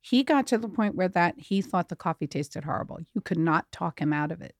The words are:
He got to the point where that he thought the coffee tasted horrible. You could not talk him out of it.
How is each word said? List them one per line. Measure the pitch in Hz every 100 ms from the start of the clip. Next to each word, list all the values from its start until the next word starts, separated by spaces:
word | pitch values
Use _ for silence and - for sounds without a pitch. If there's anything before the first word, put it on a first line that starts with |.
He | - 247
got | 269 285 254
to | 226
the | 226
point | 208 208 175
where | 185
that | 180 170 -
he | - 196
thought | 190 185 170
the | 175
coffee | 170 160 151
tasted | - 147 -
horrible. | 147 - - - 170
You | 208
could | - 165
not | 165 160 -
talk | - 175 -
him | 151
out | 151 151
of | 165
it. | - -